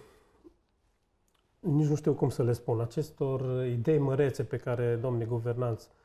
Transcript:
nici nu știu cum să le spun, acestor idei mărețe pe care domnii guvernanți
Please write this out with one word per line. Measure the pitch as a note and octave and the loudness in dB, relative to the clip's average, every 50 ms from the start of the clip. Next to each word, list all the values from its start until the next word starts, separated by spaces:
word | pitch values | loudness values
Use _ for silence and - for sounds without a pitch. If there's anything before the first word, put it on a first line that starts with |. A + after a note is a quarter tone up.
| - - - _ _ _ _ _ - - - _ _ _ _ _ _ _ _ _ _ _ _ _ _ _ _ _ _ _ _ _ | -10 -16 -20 _ _ _ _ _ -20 -20 -20 _ _ _ _ _ _ _ _ _ _ _ _ _ _ _ _ _ _ _ _ _
nici | - F#3+ C#3+ D3 D#3 D3 | -2 0 2 4 4 4
nu | D3+ | 2
știu | C#3+ - D#3+ C#3 | 2 2 0 0
cum | - - C3 | 2 2 0
să | - - B2+ | 2 2 0
le | A#2 A#2+ | 0 0
spun, | A2+ - - A#2+ A2+ | 0 -2 -2 -2 -2
acestor | A#2 A#2 - - D3 - - - D3 C3+ C3 B2+ B2+ C3 B2+ B2+ B2+ | -2 -2 -4 -4 -6 -6 -6 -6 -4 -2 -2 -2 -2 -2 -2 -2 -2
idei | B2+ A#2+ A#2+ A2 - D#3 D3 | -2 -2 0 2 2 4 4
mărețe | C#3 C3+ C3 C3 D3 C#3 - - B2+ | 4 2 2 2 2 2 0 -2 -4
pe | - - A#2+ | -4 -4 -4
care | - C3 A#2+ A#2 B2 A#2+ A#2+ | -4 -2 -2 0 0 0 0
domnii | A2+ A#2 C3 B2 A#2 A#2 | 0 0 0 0 0 -2
guvernanți | A2+ B2 A2+ A2 A#2+ A#2 A#2+ B2+ A#2+ A2+ - - - _ _ _ | -2 -2 -2 -2 -2 -2 -2 -2 -2 -2 -4 -6 -12 _ _ _